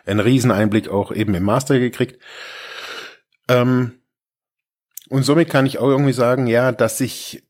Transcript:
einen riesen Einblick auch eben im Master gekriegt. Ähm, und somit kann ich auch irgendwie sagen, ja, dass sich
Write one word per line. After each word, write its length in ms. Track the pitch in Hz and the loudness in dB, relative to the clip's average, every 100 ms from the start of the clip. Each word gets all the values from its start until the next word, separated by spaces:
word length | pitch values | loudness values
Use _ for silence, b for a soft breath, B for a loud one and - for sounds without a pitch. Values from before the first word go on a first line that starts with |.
| - | -4
einen 160 | 104 | 0
riesen 300 | 104 131 120 | 2 2 2
Einblick 360 | 101 107 107 - | 2 2 0 0
auch 240 | 98 101 | -4 -4
eben 240 | - 107 90 | -4 -2 0
im 80 | |
Master 360 | 98 123 139 131 | 0 -2 0 0
gekriegt. 420 | 123 - - - B B B B B B B B B B _ _ - | 0 -2 -6 -6 B B B B B B B B B B _ _ 0
Ähm, 440 | 127 123 127 120 - _ _ _ _ _ _ _ _ _ - - | 2 2 2 0 -8 _ _ _ _ _ _ _ _ _ -20 -4
und 140 | 135 | -2
somit 260 | 123 151 165 | 2 2 2
kann 160 | 139 131 | 2 0
ich 140 | 123 | 2
auch 100 | 127 | 2
irgendwie 240 | 135 143 | 2 2
sagen, 340 | 120 120 127 120 | 2 2 2 2
ja, 240 | 117 131 | 2 2
dass 260 | 117 113 - | 2 -2 0
sich 460 | 123 - - - _ | -6 -6 -14 -16 _